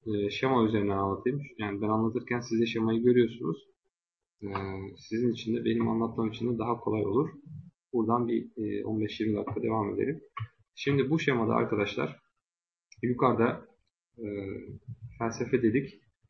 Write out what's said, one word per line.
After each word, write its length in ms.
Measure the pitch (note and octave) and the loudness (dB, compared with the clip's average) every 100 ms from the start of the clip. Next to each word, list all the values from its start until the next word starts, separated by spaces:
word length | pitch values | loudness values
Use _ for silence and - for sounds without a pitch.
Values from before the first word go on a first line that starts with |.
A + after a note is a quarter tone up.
| A2 | -4
e, 240 | G#2 G2+ | -2 -2
şema 340 | - C3+ B2+ | 0 2 4
üzerinden 320 | A2 A2 G2+ G2 | 4 4 2 2
anlatayım. 460 | G2 F#2+ B2 C#3+ C#3 - | 0 0 -2 -2 -6 -8
Yani 240 | G#2+ G2+ | -6 -2
ben 60 | G#2+ | 0
anlatırken 520 | A2 A2+ A#2 - A#2+ | 2 2 -2 -2 -4
siz 200 | A#2 A2+ | 0 0
de 60 | A#2 | 2
şemayı 360 | A2+ A2+ A2+ | 2 2 4
görüyorsunuz. 680 | B2 B2 A2+ - - - - _ _ _ _ _ _ - | 6 6 4 0 -4 -6 -8 _ _ _ _ _ _ -12
E, 60 | G2+ G2 G2 F#2+ G2 - | -8 -6 -6 -8 -10 -14
sizin 340 | - A2+ A#2+ | -6 0 0
için 240 | A2 A2 A#2 | 0 -2 -2
de 80 | |
benim 240 | A#2 A#2 A2+ | 0 2 2
anlatmam 420 | A2+ A2+ A2+ A2 | 0 0 -2 -4
için 240 | - A#2 | -2 -2
de 40 | A#2 | 0
daha 220 | A2+ A#2 | -2 -2
kolay 260 | - G#2+ G2+ | 0 0 2
olur. 240 | A2+ D#3+ - - - - _ _ | 0 0 -6 -16 -16 -18 _ _
Buradan 360 | A#2+ A2 A#2+ A#2+ | 0 2 2 2
bir, 220 | A#2 - - | 0 -2 -6
e, 280 | G#2 G2+ | -4 -4
on 160 | G#2+ A2 | -2 -2
beş 200 | G#2+ - | -2 -2
yirmi 160 | A2 G#2 | 0 0
dakika 260 | - G#2+ | -2 -2
devam 320 | A#2 A2 G2+ | 0 0 0
edelim. 260 | G2 G#2+ D#3+ - - A2+ _ _ | 0 -2 -4 -8 -12 -12 _ _
Şimdi 360 | - C#3 C#3 B2+ | -6 0 2 2
bu 80 | D#3+ | 0
şemada 360 | - B2 A2+ | 2 2 2
arkadaşlar 680 | A#2 A2+ G#2+ G2+ - C#3 - _ _ _ _ _ _ _ - | 2 2 0 0 -2 -6 -6 _ _ _ _ _ _ _ -6
yukarıda, 640 | A#2+ B2 B2+ A2+ A#2+ - - _ _ _ _ - | -2 2 2 4 2 0 -10 _ _ _ _ -10
e, 80 | G#2+ G2+ F#2+ - - - - - - - | -8 -6 -8 -10 -12 -16 -16 -16 -14 -6
felsefe 440 | A2+ - A#2+ B2+ | -4 -4 0 2
dedik. 400 | A#2 B2 C#3+ - _ _ | 4 2 -2 -12 _ _